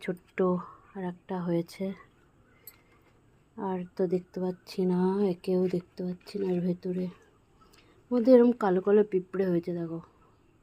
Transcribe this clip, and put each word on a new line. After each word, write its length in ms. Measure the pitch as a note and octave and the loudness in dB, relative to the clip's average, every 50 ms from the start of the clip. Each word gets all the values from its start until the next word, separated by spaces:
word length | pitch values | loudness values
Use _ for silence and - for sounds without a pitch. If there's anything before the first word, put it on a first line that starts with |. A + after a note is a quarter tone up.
| - | -4
ছোট্ট 340 | - F3+ F3 - _ _ - F#3+ F3+ F3+ F3+ - - - - - - - | -6 -8 -8 -12 _ _ -2 0 0 0 -2 -4 -10 -18 -20 -20 -18 -14
আর 80 | G3+ F#3+ F3+ F3 | -12 -10 -10 -10
একটা 240 | - _ - G3 F3+ E3+ | -12 _ -10 -8 -6 -4
হয়েছে, 380 | F3 E3+ E3+ E3+ - - - G3 F#3+ F#3+ - - - _ _ _ _ _ _ _ _ _ _ _ - - _ _ _ _ _ _ _ _ _ _ _ _ _ _ _ _ | -2 -2 -2 -2 -4 -8 -8 -8 -8 -8 -10 -16 -20 _ _ _ _ _ _ _ _ _ _ _ -20 -20 _ _ _ _ _ _ _ _ _ _ _ _ _ _ _ _
আর 220 | A3 G#3 F#3+ F#3 F#3 F3+ F3+ - | -10 -6 -6 -6 -6 -8 -8 -4
তো 80 | - F#3+ F3+ F3+ | -4 -2 0 -2
দেখতে 240 | F#3 F3+ - - F#3 | -2 -4 -8 -10 -6
পাচ্ছি 400 | F#3 F#3 F3+ F3+ _ - - - F#3 F#3 | -6 -6 -6 -8 _ -10 -6 -2 0 0
না, 100 | F3+ F3+ F3+ F#3 F#3+ G3 G#3 G3 F3 | 2 2 2 0 0 0 0 0 -2
একেও 300 | F3 - - F#3 F3+ F#3 F3+ F#3 | -4 -4 -2 0 0 0 0 -2
দেখতে 260 | F3 - - _ - F3+ | -4 -6 -8 _ -10 -8
পাচ্ছি 280 | F3+ F3+ F3+ - - - G3+ | -8 -8 -10 -12 -12 -10 -6
না 80 | G3 F#3 F3+ | -4 -2 -2
এর 80 | F3 E3+ F3+ | -2 0 -2
ভেতরে। 380 | F3 F3 - F#3 F3+ F#3 F3+ F3+ - - - _ _ _ _ _ _ _ - - - - - - _ - _ - | -4 -4 -6 -6 -6 -4 -6 -6 -8 -12 -20 _ _ _ _ _ _ _ -20 -20 -20 -20 -20 -20 _ -20 _ -4
মধ্যে 200 | B3 B3 A3+ B3+ C4 | -2 2 6 8 8
এরম 180 | A#3+ A#3+ B3 A#3 - - | 8 8 6 4 2 0
কালো 180 | G3 F3+ F#3 F#3 | 2 2 2 4
কালো 160 | G3+ G3+ G#3+ G#3 G#3 - | 4 6 6 4 4 0
পিঁপড়ে 320 | F#3 F3+ - - F#3 F#3+ F#3 | -4 -4 -4 -4 -2 0 0
হয়েছে, 200 | F3 E3+ E3+ F3+ F3 F3 | 0 0 -2 -2 -6 -6
দেখো 220 | E3+ E3 E3 E3 - - _ _ _ _ _ _ _ _ _ _ | -6 -8 -8 -10 -12 -16 _ _ _ _ _ _ _ _ _ _